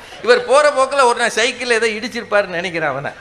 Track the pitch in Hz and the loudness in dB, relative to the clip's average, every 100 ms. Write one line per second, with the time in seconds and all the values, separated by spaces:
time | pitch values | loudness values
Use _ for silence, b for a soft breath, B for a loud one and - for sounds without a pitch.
0 | B B 220 240 240 269 294 262 262 277 | B B 2 2 4 4 4 2 0 2
1 | 247 233 233 214 240 247 247 226 226 214 | 2 2 0 0 -2 -2 -2 0 0 -4
2 | 226 226 202 208 190 170 185 165 156 135 | -8 -10 -2 0 0 -4 -6 -4 -4 -4
3 | 143 - | -8 -10